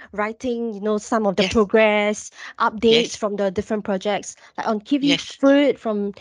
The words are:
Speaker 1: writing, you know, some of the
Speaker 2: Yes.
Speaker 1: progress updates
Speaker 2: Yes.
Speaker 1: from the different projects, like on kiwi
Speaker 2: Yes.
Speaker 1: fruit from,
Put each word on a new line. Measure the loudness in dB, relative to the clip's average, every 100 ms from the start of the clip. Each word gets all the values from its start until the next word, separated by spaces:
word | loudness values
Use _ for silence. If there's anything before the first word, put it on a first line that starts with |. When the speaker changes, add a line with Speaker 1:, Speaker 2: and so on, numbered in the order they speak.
| -12
Speaker 1:
writing, | -6 -6 -6 -6 -4 -4
you | -4
know, | -2 -2
some | -2 0 0
of | 0
the |
Speaker 2:
Yes. | 2
Speaker 1:
progress | 2 4 4 4 4 0 -4 -10 -18 -20 -4
updates | -4 0 4 4 2
Speaker 2:
Yes. | -4
Speaker 1:
from | -6 -2
the | -2
different | -2 -4 -6
projects, | -4 -4 -2 -4 -6 -18 -18 -8
like | -4
on | -4
kiwi | -2 0 2
Speaker 2:
Yes. | 0 -4 0
Speaker 1:
fruit | 4 6 4 0
from, | -4 -4 -4 -6